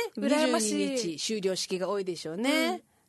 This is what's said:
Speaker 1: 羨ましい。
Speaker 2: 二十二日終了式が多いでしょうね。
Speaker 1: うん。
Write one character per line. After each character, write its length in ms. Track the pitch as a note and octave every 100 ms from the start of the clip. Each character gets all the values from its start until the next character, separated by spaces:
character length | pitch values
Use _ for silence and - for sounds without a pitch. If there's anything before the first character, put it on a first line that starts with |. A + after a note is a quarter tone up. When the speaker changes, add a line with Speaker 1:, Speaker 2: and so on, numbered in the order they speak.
| A4+ -
Speaker 1:
羨 340 | G#3+ D4 C4
ま 80 | A#3
し 120 | G#3+
い。 180 | G3+ C#4
Speaker 2:
二 60 | B3+
十 80 | F3
二 60 |
日 40 | D3+
終 240 | - G#3+
了 140 | F#3+ F3+
式 240 | - F#3
が 100 | F3+
多 100 | G3+
い 60 | F#3
で 100 | E3
し 140 | D#3
ょ 40 |
う 40 | E3+
ね。 140 | C4
Speaker 1:
う 200 | D#4 E4
ん。 80 | F#4 - _